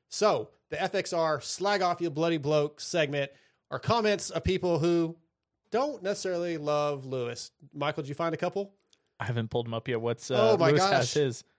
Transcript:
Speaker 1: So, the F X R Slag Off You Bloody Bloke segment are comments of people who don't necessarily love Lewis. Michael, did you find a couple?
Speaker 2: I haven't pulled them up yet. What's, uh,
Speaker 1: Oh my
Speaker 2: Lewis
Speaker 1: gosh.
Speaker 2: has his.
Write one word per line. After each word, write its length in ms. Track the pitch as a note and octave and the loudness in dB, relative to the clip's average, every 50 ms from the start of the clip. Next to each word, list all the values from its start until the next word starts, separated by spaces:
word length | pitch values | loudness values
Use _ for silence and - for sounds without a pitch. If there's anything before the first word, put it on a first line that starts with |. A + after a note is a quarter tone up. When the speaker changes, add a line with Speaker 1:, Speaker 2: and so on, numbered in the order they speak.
| _ _ | _ _
Speaker 1:
So, 400 | - - G3+ G#3+ D#3+ A#2+ G#2+ - _ _ _ _ | -2 2 2 4 4 2 -2 -6 _ _ _ _
the 120 | D3+ D#3 | -6 -4
F 140 | F#3+ F#3 - | -4 -2 -2
X 180 | F#3+ - - F3+ | -2 -2 -2 0
R 260 | E3 E3 D#3 D3+ C3 | 0 2 2 0 -2
Slag 420 | - - - - F#3 G3+ G#3 F#3+ F#3 | -4 -6 -6 -2 0 0 2 2 2
Off 180 | F3 E3+ - | 0 0 0
You 80 | E3+ E3+ | -2 -4
Bloody 280 | C#3 D3+ E3 E3+ E3 D#3 | -2 0 0 2 0 0
Bloke 440 | C3+ D3 D3+ D3+ D3 D3 - - | 0 2 2 2 2 0 -2 -8
segment 480 | - - - E3+ D3+ C3+ D3 C#3+ C#3 C#3 - _ _ _ _ _ _ - | -8 -2 0 0 0 2 0 -2 -2 -4 -6 _ _ _ _ _ _ -8
are 80 | C#3 C3 | -8 -4
comments 540 | - - A3+ A#3 G#3+ G#3 G3+ F3 - - | 0 2 2 4 4 2 2 0 -2 -4
of 120 | F#3 D#3+ - | -4 -2 0
people 360 | - F#3+ F3+ F#3 F3 E3+ D3+ | 0 0 2 2 2 2 2
who 360 | D#3+ E3+ E3+ E3+ E3 E3 E3 - _ _ _ _ _ _ _ _ _ _ | 2 2 2 2 2 0 -4 -10 _ _ _ _ _ _ _ _ _ _
don't 340 | - A#3 C#4 D4+ C4+ G#3+ F3+ | -2 -2 -2 -2 -4 -4 -4
necessarily 540 | G3 G3+ - - F#3 F3+ E3+ F3 F3 E3+ D3+ | -4 -4 -4 -4 -2 -2 -2 -2 -2 -4 -4
love 440 | D3 D3 D3 D3 D3 D3 C#3+ C3+ C3 | -2 0 0 2 0 0 -2 -4 -6
Lewis. 440 | C3 C3 B2+ A#2+ A#2+ A#2 - - - - _ C#3+ - - | -6 -4 -4 -4 -4 -6 -8 -12 -14 -18 _ -20 -16 -8
Michael, 300 | C#3+ C#3 D3+ D3+ E3 C#3+ | -4 -2 -2 -2 -4 -6
did 60 | C3+ | -6
you 40 | C#3+ | -6
find 180 | - E3 E3 D#3+ | -4 -2 -2 -2
a 20 | D3+ | -2
couple? 360 | F3 F3 - G3 G3+ G3 - _ _ _ _ _ _ _ _ - | -4 -4 -2 -4 -6 -6 -10 _ _ _ _ _ _ _ _ -8
Speaker 2:
I 60 | - | -6
haven't 240 | - A#2+ A#2 A2+ A2+ | -4 -2 -2 -4 -2
pulled 160 | - A#2+ A#2 | -2 -4 -4
them 80 | A#2 A2+ | -4 -6
up 140 | A2+ - C3 | -6 -4 -4
yet. 120 | A#2+ A2+ | -4 -2
What's, 280 | A#2 A#2 A#2 - - - | -2 -2 -4 -4 -4 0
uh, 220 | B2+ - A3 A3 | 2 4 6 6
Speaker 1:
Oh 60 | G#3+ E3+ | 6 6
my 100 | E3 D3 | 4 4
Speaker 2:
Lewis 120 | D3 - | 4 4
Speaker 1:
gosh. 100 | F#3 G3 | 4 4
Speaker 2:
has 220 | G3 C3 A#2+ B2 - | 4 2 2 2 2
his. 280 | D3+ C#3+ C3 A2+ - - _ _ | 0 0 0 -2 -6 -12 _ _